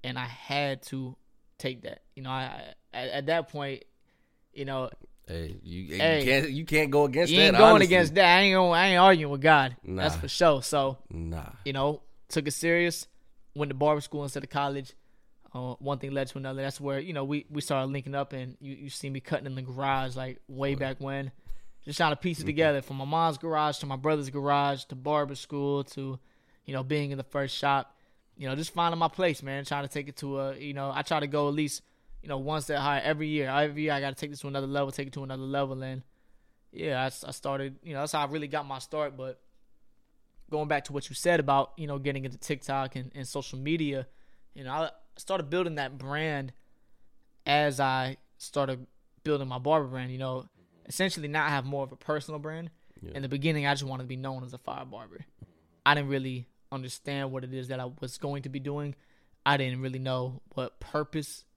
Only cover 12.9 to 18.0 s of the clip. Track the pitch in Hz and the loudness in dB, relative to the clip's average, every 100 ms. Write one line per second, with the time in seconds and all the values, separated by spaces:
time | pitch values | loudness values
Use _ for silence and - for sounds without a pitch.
12.9 | 160 - - - - - 147 147 135 147 | 0 -10 -18 -20 -20 -12 -4 -4 2 2
13.9 | 151 143 151 143 143 135 143 139 139 131 | 2 -2 -8 -6 -8 -4 -2 -2 -4 -8
14.9 | - - - - - - 127 127 120 139 | -18 -20 -20 -20 -20 -14 -10 -8 -6 -4
15.9 | 135 139 139 131 135 135 135 135 - 143 | -4 -2 -4 -4 -6 -8 -4 -6 -4 -4
16.9 | 139 170 151 135 147 - 151 - 139 135 | -4 -4 -6 -2 -4 -4 -8 0 0 0
17.9 | 139 | -4